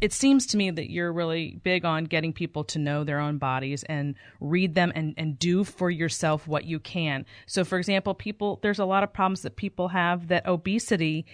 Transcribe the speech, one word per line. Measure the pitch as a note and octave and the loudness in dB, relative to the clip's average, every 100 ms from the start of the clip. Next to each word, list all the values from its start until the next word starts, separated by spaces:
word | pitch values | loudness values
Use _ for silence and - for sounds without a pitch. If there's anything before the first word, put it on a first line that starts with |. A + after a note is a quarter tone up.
it | G#3 | 0
seems | - C4+ C#4 B3 | 4 6 6 4
to | G#3 | 2
me | G3 | 0
that | D#3+ - | 0 -4
you're | E3+ F3 | -4 -2
really | E3+ E3 E3 D#3+ - | -2 -2 -2 -4 -4
big | F#3 F3+ E3+ | 0 2 2
on | D#3+ | 0
getting | D#3+ E3 D#3+ | 0 0 0
people | - E3+ - | -2 -4 -4
to | - D#3 | -4 -2
know | C#3+ D3 | -2 0
their | D3+ C#3+ | 0 -2
own | D3 D3 | -2 -2
bodies | C3+ C3 C3+ C#3 | -2 -2 -4 -6
and | - D3+ C#3+ C#3+ - - | -4 -4 -4 -6 -12 -10
read | D3 F3+ F#3+ | 0 2 2
them | E3+ F3 | 4 2
and, | D#3+ D#3 D3+ | 2 -4 -2
and | D#3+ C#3 | -4 0
do | F3 F3+ | 2 2
for | G3+ - F3+ | 0 -2 -2
yourself | E3+ E3 - D#3+ D3+ D#3 | 0 -2 0 0 0 -2
what | D3+ | -4
you | D#3+ D#3+ | -4 -6
can. | - F3+ D#3+ C3+ - - - | -6 -4 -2 -2 -6 -16 -6
So, | - | -2
for | F3 F#3 | 0 0
example, | F3+ G3 G3 | 0 0 0
people, | F#3+ G#3 G#3 G#3 - | -2 -6 -4 -2 0
there's | G#3 G#3 | 0 2
a | F#3+ | 2
lot | F#3+ | 2
of | G3+ | 2
problems | - F#3+ F#3+ | 2 0 0
that | - - | -6 -6
people | G3 - F3+ | -6 -2 -2
have | F3+ F3 F3 E3+ | 2 2 2 2
that | F3 - | 0 2
obesity | F3 F#3+ G#3+ - G3 D#3+ D#3 - | 0 0 -2 0 2 2 -2 -6